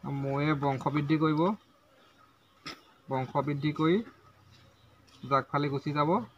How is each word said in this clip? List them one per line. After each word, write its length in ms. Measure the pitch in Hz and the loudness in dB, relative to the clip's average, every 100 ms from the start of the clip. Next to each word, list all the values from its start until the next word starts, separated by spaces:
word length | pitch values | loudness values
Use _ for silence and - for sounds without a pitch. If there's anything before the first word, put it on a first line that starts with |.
মহে 500 | 143 139 139 139 147 151 | -6 -4 -2 -2 0 0
বংশ 280 | 143 135 143 | 0 -2 -2
বৃদ্ধি 300 | 143 143 156 | -2 0 2
কৰিব। 260 | 156 151 175 214 _ _ _ _ - _ - _ _ _ - - - _ - | 2 2 2 0 _ _ _ _ -20 _ -20 _ _ _ -16 -16 -20 _ -6
বংশ 240 | 135 127 143 | -4 -2 -2
বৃদ্ধি 300 | 139 143 151 | 0 0 -2
কৰি 240 | 147 160 185 233 - - _ - - - _ _ _ - - | 2 4 4 0 -14 -20 _ -20 -20 -20 _ _ _ -20 -16
জাক 240 | 127 135 131 | 0 0 2
ফালি 220 | 143 147 | -2 0
গুচি 240 | 139 151 | -2 -4
যাব। 200 | 147 147 190 226 | 0 2 2 -2